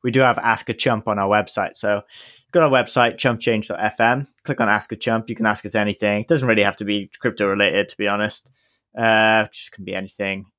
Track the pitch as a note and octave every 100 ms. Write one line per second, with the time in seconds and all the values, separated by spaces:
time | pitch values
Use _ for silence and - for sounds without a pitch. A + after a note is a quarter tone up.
0 | C3 B2 B2+ A#2 A2+ A2 - A2+ - A2+
1 | A2 G2+ G2 G#2 G2+ - F#2+ - G#2 G#2
2 | - - - - _ F3+ D#3 C3 A#2+ -
3 | A#2+ G2+ C3 A2+ - A2+ - D#2+ G#2 -
4 | A2+ B2+ C#3 _ - C#3 A2+ G#2 - A2
5 | - A2+ A2 A2+ A2 G#2 G#2 A2 G#2 G2+
6 | G#2+ G#2 A2 D#3+ B2+ A2 G2+ - G#2 G#2
7 | F#2+ - A#2+ - G2+ G2+ G2+ F2+ G2 -
8 | G2+ G#2 G#2+ - _ _ _ _ _ -
9 | A2+ A2 A2 A2 G#2+ - - - F#2+ F#2+
10 | G2 - G2 G2 G2